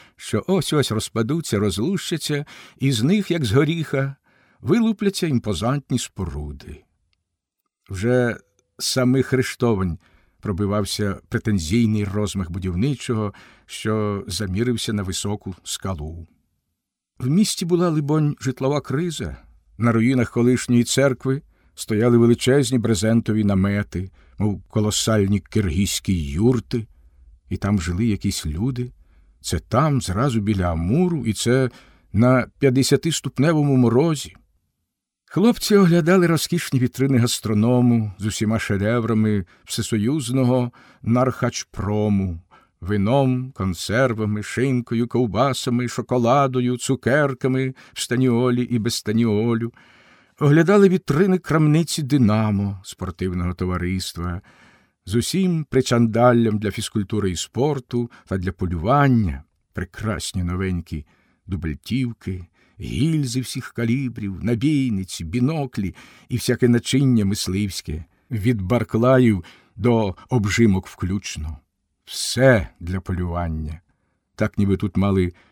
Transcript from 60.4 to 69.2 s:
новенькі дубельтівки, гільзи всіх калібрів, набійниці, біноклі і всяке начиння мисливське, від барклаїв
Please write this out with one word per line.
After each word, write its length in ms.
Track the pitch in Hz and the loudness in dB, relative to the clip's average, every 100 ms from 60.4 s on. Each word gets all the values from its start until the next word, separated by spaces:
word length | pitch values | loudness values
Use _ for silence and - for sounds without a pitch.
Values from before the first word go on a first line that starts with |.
новенькі 640 | 87 90 95 90 80 78 - _ _ _ - | -4 -2 -4 -4 -6 -10 -12 _ _ _ -10
дубельтівки, 1000 | 90 78 73 - 127 123 117 - 92 87 _ _ - | -6 -6 -8 -6 -4 -4 -6 -10 -10 -12 _ _ -14
гільзи 600 | 113 117 156 156 135 123 | -8 -2 0 0 -2 -4
всіх 320 | 123 131 - | -6 -8 -10
калібрів, 720 | - 117 127 127 117 101 87 | -4 -2 -2 -4 -6 -8 -4
набійниці, 800 | 95 120 139 147 131 98 92 - | -2 0 0 0 0 -2 -6 -10
біноклі 720 | 82 117 127 160 135 - 95 - - - - | -6 -2 0 -2 -6 -4 -6 -6 -18 -20 -8
і 80 | 120 | -4
всяке 320 | - 120 123 | -2 2 4
начиння 560 | 120 - 135 139 117 | 2 2 2 4 2
мисливське, 800 | 98 104 - 95 104 - - 78 - _ - | 2 -2 -2 -2 -4 -6 -8 -10 -12 _ -10
від 320 | 110 104 117 | -4 0 0
барклаїв 840 | 92 120 110 110 120 131 | 0 -2 0 0 4 6